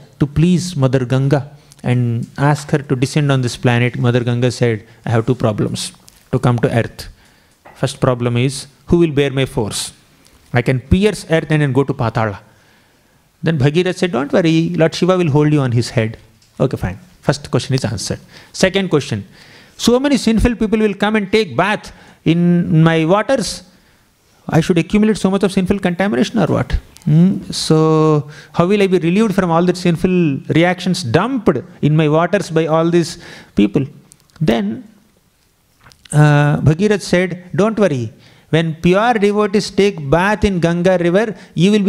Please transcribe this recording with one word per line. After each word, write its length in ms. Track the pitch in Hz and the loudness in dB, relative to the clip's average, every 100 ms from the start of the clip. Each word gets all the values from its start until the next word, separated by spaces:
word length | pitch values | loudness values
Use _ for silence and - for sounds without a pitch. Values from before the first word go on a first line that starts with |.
| - - | -12 -4
to 60 | 151 | -2
please 500 | 147 170 180 - 143 | 0 2 2 -2 -2
Mother 300 | 131 127 120 | 0 0 0
Ganga 460 | 131 139 143 120 - _ - | 0 0 0 -2 -14 _ -10
and 440 | 127 123 120 117 - - | -2 0 0 -2 -6 -2
ask 340 | 139 147 - | 0 0 -2
her 80 | 151 | -4
to 160 | 135 131 | -2 -2
descend 360 | 131 160 143 | -2 0 0
on 100 | 135 | 0
this 140 | 123 - | -2 -2
planet, 420 | 123 120 120 131 | 0 2 0 0
Mother 260 | 123 123 | 0 0
Ganga 280 | 120 120 123 | 0 0 -2
said, 360 | - 120 110 - - - | 0 -2 -2 -8 -14 -4
"I 60 | |
have 140 | 117 117 | -2 0
two 80 | 123 | 0
problems 560 | 117 104 123 117 - - _ - _ | -2 -2 -4 -6 -10 -14 _ -20 _
to 80 | 127 | -2
come 180 | 131 120 | 0 0
to 100 | 135 117 | 0 0
earth. 280 | - - - - _ _ _ _ - - | -4 -8 -18 -20 _ _ _ _ -20 -8
First 240 | 127 - | -8 -2
problem 380 | 131 123 120 120 | -2 0 0 0
is, 300 | 135 - - _ - | -2 -4 -14 _ 0
who 100 | 175 | 2
will 140 | 170 | 2
bear 200 | 139 143 | 0 -2
my 140 | 131 131 | -2 -4
force? 480 | - 104 - - - _ _ _ _ _ | -4 -6 -6 -10 -14 _ _ _ _ _
I 80 | 120 | -2
can 180 | 127 131 | 0 -2
pierce 460 | - 185 208 196 - | 0 2 2 0 -2
earth 220 | 160 156 | -2 0
and 100 | 156 | 0
then 120 | 147 | 0
go 100 | 127 | 0
to 100 | 135 | -2
Patala." 460 | 131 117 120 110 98 - _ _ _ _ _ _ _ _ _ | -2 -4 -2 -4 -4 -14 _ _ _ _ _ _ _ _ _
Then 160 | - 165 | -4 0
Bhagirath 380 | 139 156 185 170 | 0 0 -2 -2
said, 140 | 185 | -4
"Don't 200 | 180 277 | -2 -2
worry, 380 | 214 165 160 165 175 | 0 2 2 0 0
Lord 140 | 156 - | 0 0
Shiva 220 | 175 185 | 0 2
will 120 | 170 | 2
hold 220 | 143 151 | 2 2
you 100 | 147 | 2
on 120 | 131 | 0
his 160 | 120 113 - | -2 -2 -2
head." 200 | 110 110 - _ _ - | -2 -4 -20 _ _ -4
Okay, 180 | 143 - | -4 -2
fine. 200 | 92 98 - - | -8 -8 -16 -8
First 300 | - 143 - | -4 -4 -4
question 240 | 135 - 127 | -6 -2 -4
is 100 | 107 | -4
answered. 340 | 107 - - - - - | -6 -8 -10 -12 -20 -18
Second 360 | - 190 190 190 | -2 0 0 0
question, 360 | 151 - 107 98 - - - - - | -2 -2 -6 -10 -18 -20 -20 -20 -4
"So 220 | - 247 | 0 2
many 180 | 285 269 | 2 0
sinful 380 | - 226 247 220 | 2 2 2 0
people 240 | 220 220 | -2 0
will 180 | 214 196 | 0 0
come 120 | 208 220 | 0 0
and 160 | 196 | 0
take 240 | 214 196 117 | 0 0 0
bath 360 | 190 208 - - - - | 0 -2 -6 -20 -20 -6
in 580 | - 170 175 175 170 160 | -2 2 2 2 2 4
my 200 | 160 165 | 4 4
waters. 600 | 160 202 220 269 180 - - _ _ _ _ _ _ _ - | 2 2 2 -2 -2 -8 -16 _ _ _ _ _ _ _ -2
I 120 | 151 | 0
should 160 | - 170 | 2 0
accumulate 400 | 160 208 220 208 | 0 2 2 2
so 120 | 190 | 0
much 100 | 196 | 0
of 80 | 196 | 0
sinful 280 | 190 180 202 | 0 -2 0
contamination 600 | 185 175 196 240 220 226 | -2 -2 -2 0 0 0
or 80 | 165 | 0
what? 260 | 117 - - - - - | 0 -2 -4 -6 -8 0
Hmm? 460 | 151 185 202 - | 4 4 2 -2
So 260 | - - 160 160 156 156 151 143 - - - | -6 0 2 4 4 2 2 -2 -12 -8 -2
how 80 | 175 | 0
will 160 | 208 196 | 2 2
I 20 | |
be 120 | 180 | 0
relieved 340 | 160 185 226 185 | 0 0 0 0
from 160 | 180 | 0
all 120 | 165 180 | 2 2
that 80 | 175 | 0
sinful 380 | 175 165 185 180 165 131 - 160 | 0 0 0 2 0 -2 -2 0
reactions 460 | 175 180 190 180 | 2 0 -2 -4
dumped 540 | 117 110 226 269 202 131 - - | 0 0 0 -2 -2 -2 -4 -4
in 140 | 147 156 | 0 2
my 60 | 151 156 | 2 2
waters 320 | 175 202 165 | 0 -2 -2
by 160 | 160 160 | -2 0
all 220 | 160 165 175 | 0 2 2
these 200 | 160 - - - - - | 0 -6 -18 -20 -6 0
people?" 300 | 202 156 135 - - _ _ - | 0 0 -4 -8 -20 _ _ -4
Then, 440 | 160 233 202 233 - _ _ _ _ _ _ _ _ _ _ _ - | -2 0 -2 -8 -12 _ _ _ _ _ _ _ _ _ _ _ -4
uh, 460 | 151 151 147 147 147 131 | 2 4 4 2 0 0
Bhagirath 340 | 160 208 208 | 2 0 -2
said, 420 | - 180 185 170 - 143 | 0 0 0 -6 -6 -2
"Don't 180 | 208 220 196 | 0 2 0
worry. 200 | 135 113 - - _ _ 156 | 0 -6 -10 -20 _ _ -2
When 200 | 165 160 175 | -2 0 2
pure 280 | 185 233 226 202 | 2 2 2 0
devotees 440 | 202 208 202 - - | 0 0 -2 -2 0
take 160 | 202 165 139 156 | 0 0 -2 0
bath 280 | 190 208 208 | 0 0 0
in 100 | 185 | 0
Ganga 380 | 165 170 175 185 170 | 0 0 2 2 2
river, 180 | 180 226 185 - - | 0 0 -6 -10 0
you 160 | 185 | 2
will 140 | 214 | 2